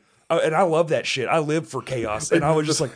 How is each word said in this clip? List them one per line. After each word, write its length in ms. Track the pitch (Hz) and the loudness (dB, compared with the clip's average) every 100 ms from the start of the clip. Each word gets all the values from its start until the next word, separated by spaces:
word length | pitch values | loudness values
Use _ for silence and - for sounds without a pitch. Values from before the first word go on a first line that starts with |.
| _ _ - | _ _ -2
uh, 120 | 165 | 0
and 100 | - | 2
I 100 | 160 | 2
love 260 | 190 160 160 | 2 2 2
that 160 | 139 - | 0 -2
shit. 240 | 131 113 | -4 0
I 100 | 160 | 0
live 280 | 151 156 160 | 0 -2 -4
for 120 | 131 | -8
chaos. 500 | - 127 113 107 - | -6 -6 -4 -4 0
And 100 | 170 | 2
I 100 | 147 | 2
was 120 | 160 151 | 2 0
just 140 | 156 | -2
like 100 | 139 | -2